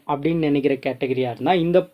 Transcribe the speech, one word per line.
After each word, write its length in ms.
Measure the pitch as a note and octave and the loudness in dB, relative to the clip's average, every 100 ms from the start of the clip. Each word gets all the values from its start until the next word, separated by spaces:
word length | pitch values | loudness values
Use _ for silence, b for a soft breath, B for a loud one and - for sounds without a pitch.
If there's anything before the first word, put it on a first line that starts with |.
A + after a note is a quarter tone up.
| - | -6
அப்படின்னு 280 | C#3+ D3 E3+ | -4 -2 0
நினைக்கிற 380 | D3+ C#3+ C3+ | 0 2 2
கேட்டகரியா 580 | C3+ C3+ B2+ C3 B2+ B2+ | 0 -4 -4 -2 -2 -2
இருந்தா 220 | A#2 C3+ | -2 0
இந்த 300 | F3+ E3+ F3 F3 | 0 2 2 0